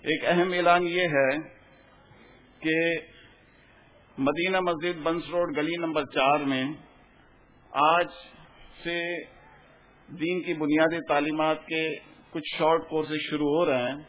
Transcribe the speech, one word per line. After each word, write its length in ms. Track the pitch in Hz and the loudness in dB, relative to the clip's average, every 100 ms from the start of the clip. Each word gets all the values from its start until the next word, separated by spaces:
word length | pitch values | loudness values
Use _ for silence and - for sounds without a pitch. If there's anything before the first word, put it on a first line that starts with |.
ایک 200 | - 156 123 | -2 0 2
اہم 200 | 175 185 180 | 2 2 2
اعلان 300 | 175 175 175 | 4 4 4
یہ 280 | 175 175 143 | 0 0 2
ہے 140 | 131 147 156 - - - - - _ - - - - - | 2 0 -6 -18 -20 -20 -20 -20 _ -20 -20 -20 -20 -8
کہ 120 | 156 160 165 160 - - - - _ _ - - - - _ - | -2 0 0 -2 -8 -20 -20 -20 _ _ -20 -20 -20 -20 _ -2
مدینہ 420 | 135 151 180 190 180 | -2 0 0 0 0
مسجد، 320 | 170 175 170 | -2 -4 -4
بنس 280 | 156 165 160 | -2 -4 -2
روڈ، 260 | 175 175 147 | -2 -2 -2
گلی 200 | 151 170 | -2 -2
نمبر 200 | 165 156 139 | -2 -2 -2
چار 300 | 151 131 147 139 | 2 2 2 0
میں 120 | 135 135 156 - - - _ _ - _ - - | -2 -4 -6 -16 -20 -20 _ _ -20 _ -20 -8
آج 360 | - 151 170 170 - - - - - - - | 2 4 4 0 -6 -20 -20 -20 -20 -20 -10
سے 160 | 170 170 170 170 - - - - - - _ _ - | -6 -4 -4 -6 -10 -20 -20 -20 -20 -20 _ _ -18
دین 340 | - 165 180 | -4 -2 -2
کی 120 | 170 160 | -2 -2
بنیادی 400 | 151 151 160 170 160 | 2 4 4 0 0
تعلیمات 580 | 147 147 156 156 156 - | 0 2 0 0 0 -4
کے 160 | 160 160 147 - - - | -4 -4 -6 -14 -20 -12
کچھ 160 | 165 147 - | -10 -8 0
شارٹ 320 | 156 165 160 | 2 2 0
کورسز 320 | 156 147 151 - | -4 -2 -6 -4
شروع 180 | 151 147 | -2 2
ہو 100 | 151 170 | 2 2
رہے 220 | 127 123 | 2 -2
ہیں۔ 80 | 143 | -6